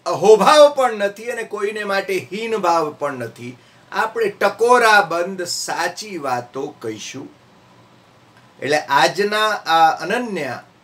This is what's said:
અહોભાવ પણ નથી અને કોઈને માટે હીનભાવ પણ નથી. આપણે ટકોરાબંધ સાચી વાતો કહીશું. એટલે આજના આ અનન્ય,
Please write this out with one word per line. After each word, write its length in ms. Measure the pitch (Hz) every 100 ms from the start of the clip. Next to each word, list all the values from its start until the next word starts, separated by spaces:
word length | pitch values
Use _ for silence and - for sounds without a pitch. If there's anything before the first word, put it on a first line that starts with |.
| -
અહોભાવ 680 | 160 185 214 190 202 294 294
પણ 180 | 254
નથી 380 | 214 202 202 233
અને 120 | 240
કોઈને 400 | 220 208 208 214
માટે 440 | 208 196 190 185 123
હીનભાવ 640 | 196 226 220 180 165 151 -
પણ 140 | 143
નથી. 440 | 131 113 - 120 123 _ _ _
આપણે 380 | 190 220 233 214
ટકોરાબંધ 1120 | 202 202 208 233 247 226 208 170 170 180 185
સાચી 760 | 175 - - 147 175 175 214 180
વાતો 500 | 135 123 123 135 147
કહીશું. 600 | - 117 110 - 127 - - _ _ _ _ _ _ _ _ _ _ _ _
એટલે 160 | 131 151
આજના 720 | - 143 170 175 202 208 214
આ 560 | 196 - 160 160 -
અનન્ય, 560 | 165 233 240 185 135 113 - _